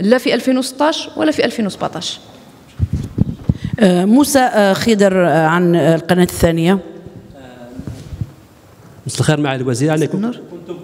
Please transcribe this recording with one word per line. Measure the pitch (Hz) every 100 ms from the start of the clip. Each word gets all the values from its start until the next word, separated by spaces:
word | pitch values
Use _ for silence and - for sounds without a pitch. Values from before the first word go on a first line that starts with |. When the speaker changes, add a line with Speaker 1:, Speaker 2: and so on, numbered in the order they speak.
Speaker 1:
لا | 196 247
في | 269
ألفين | 240 262 262
وستاش | 254 - 302 311 - -
ولا | 311
في | 285
ألفين | 240 233 202
وسبعتاش. | - 165 160 - - - - - - - - - - - - - - - - - -
Speaker 2:
آه، | 196 175
موسى، | 190 254 285 269
آه، | 254 214 196
خضر، | 185 240 214 202 190 170
آه، | 160 156
عن، | 170 175 170
آه، | 147
القناة | 160 - 180
الثانية. | 175 - 170 165 170 196 - - - - - 139 127 123 120 - - - - - - - - - - - - - 131
Speaker 3:
مساء | -
الخير | 123 151
معالي | 143 131
الوزير، | 127 120 151
يعني | 156
Speaker 1:
مساء | 143 190
النور. | 226
Speaker 3:
كنتم | 240 - 175 - 170